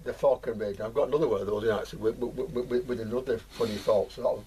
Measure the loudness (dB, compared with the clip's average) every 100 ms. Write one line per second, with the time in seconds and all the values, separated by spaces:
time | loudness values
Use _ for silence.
0 | -8 2 4 4 0 -4 -4 -4 -2 0
1 | 2 2 2 2 0 0 2 0 -2 0
2 | 0 0 -4 -4 -4 -2 0 -2 0 -4
3 | -2 -2 0 -4 -4 -4 -2 0 4 4
4 | 2 0 0 0